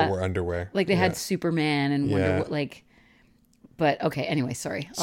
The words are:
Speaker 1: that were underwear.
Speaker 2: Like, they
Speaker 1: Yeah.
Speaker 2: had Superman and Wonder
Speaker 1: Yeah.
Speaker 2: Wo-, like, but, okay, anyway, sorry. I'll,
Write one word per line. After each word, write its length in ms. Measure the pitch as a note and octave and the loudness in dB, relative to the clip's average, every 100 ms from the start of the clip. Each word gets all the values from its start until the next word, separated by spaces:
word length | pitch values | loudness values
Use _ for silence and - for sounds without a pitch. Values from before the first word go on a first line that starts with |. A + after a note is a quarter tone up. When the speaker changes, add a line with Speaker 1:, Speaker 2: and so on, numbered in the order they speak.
| D#3+ | 6
Speaker 1:
that 60 | |
were 120 | F#3 | 2
underwear. 480 | F#2+ F#2 F2 F2 F#2 | 0 0 0 -2 -2
Speaker 2:
Like, 140 | - F2+ | -2 2
they 60 | |
Speaker 1:
Yeah. 60 | F3+ | 2
Speaker 2:
had 180 | F#3 - | 2 0
Superman 760 | - F#3+ E3+ E3 D3+ D3 C#3 | -4 -2 0 0 2 2 2
and 180 | C#3+ C#3+ | 0 2
Wonder 180 | G2 F#2 | 2 2
Speaker 1:
Yeah. 120 | F#2 | 2
Speaker 2:
Wo-, 80 | - | 0
like, 340 | D3+ C#3 - _ - - _ _ _ _ _ - - | -4 -4 -8 _ -20 -20 _ _ _ _ _ -14 0
but, 240 | D3+ - | 2 2
okay, 200 | D#3+ C#3+ | 0 -2
anyway, 300 | C#3+ D3+ B2 | -2 0 -2
sorry. 340 | A#2+ - - - | -4 -6 -8 -8
I'll, 60 | - | 4